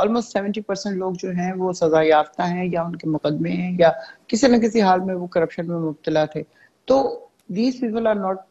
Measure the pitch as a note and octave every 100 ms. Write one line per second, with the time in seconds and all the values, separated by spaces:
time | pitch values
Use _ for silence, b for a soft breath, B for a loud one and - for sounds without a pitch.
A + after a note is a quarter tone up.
0 | G#3 A#3 A3+ G3+ G3+ G#3 G#3 G3 G#3 F#3
1 | F#3 F3 F#3+ F3 F3+ F#3 F#3 F3+ E3 D#3+
2 | D#3 D3+ D3+ - F3 F3+ F3+ E3+ E3+ E3+
3 | D#3+ D3+ D3+ D#3 E3 F3 F3+ F3+ E3 -
4 | B B - A3 C4+ A#3+ A3 A3 F#3+ F#3
5 | F#3+ F3+ F3 F3+ E3 - E3+ E3+ D#3+ D3
6 | - D#3 D3+ D#3 - b b _ - C4+
7 | - A#4+ - _ - G3 B3+ B3 A#3 A3+
8 | A3+ G#3 F#3+ F#3+ -